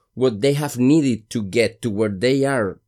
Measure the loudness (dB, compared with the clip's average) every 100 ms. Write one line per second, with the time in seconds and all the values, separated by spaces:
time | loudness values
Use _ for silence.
0 | _ -2 -2 0 0 0 -4 0 4 4
1 | 2 -2 -4 -6 -2 0 0 -2 -6 -2
2 | -2 0 0 0 0 -2 -4 -6